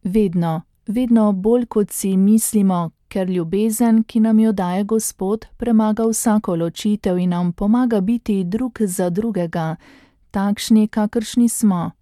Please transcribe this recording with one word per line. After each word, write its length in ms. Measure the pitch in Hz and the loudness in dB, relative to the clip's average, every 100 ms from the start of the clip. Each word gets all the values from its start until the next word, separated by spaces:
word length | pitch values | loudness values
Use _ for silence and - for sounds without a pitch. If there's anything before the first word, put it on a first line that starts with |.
vedno, 580 | 196 202 202 175 170 160 - _ - | 0 0 2 0 -2 -4 -8 _ -8
vedno 440 | 220 254 226 208 | -4 2 4 4
bolj, 340 | 196 202 240 240 | 2 2 0 0
kot 260 | 220 202 | -2 -2
si 260 | - 202 190 | -2 -2 2
mislimo, 720 | 190 220 - 220 202 180 165 _ _ | 4 4 2 0 2 0 -4 _ _
ker 220 | 202 190 | -6 -2
ljubezen, 720 | 180 165 190 220 220 233 226 | -2 -2 -2 -2 0 2 2
ki 160 | 220 233 | 2 0
nam 200 | 220 220 | 2 4
jo 120 | 220 | 2
daje 320 | 202 180 180 | 0 -2 -2
Gospod, 600 | 202 226 214 - 190 220 - - | 0 -2 -2 -6 -4 -4 -6 -8
premaga 480 | 220 220 214 214 226 | 0 2 2 0 0
vsako 480 | 220 - 214 214 170 | 0 2 0 0 -2
ločitev 640 | 165 - 214 208 208 180 | -2 -4 -2 -2 0 0
in 120 | 180 | 0
nam 220 | 175 175 | 0 -2
pomaga 500 | 170 202 233 254 220 | -2 0 2 2 0
biti 420 | 190 233 - 196 | 0 -2 -2 -2
drug 340 | 180 214 262 - | -2 -4 -4 -4
za 300 | 208 180 180 | -4 0 -2
drugega, 680 | 175 226 208 170 170 160 160 _ - _ _ _ | -2 -2 -2 -4 -4 -6 -8 _ -20 _ _ _
takšni, 560 | 202 202 202 - 220 214 | -4 -2 -4 2 2 4
kakršni 640 | - 214 233 220 - 240 | 0 -2 -2 -4 0 0
smo. 420 | - 214 180 165 - | 2 0 0 -4 -10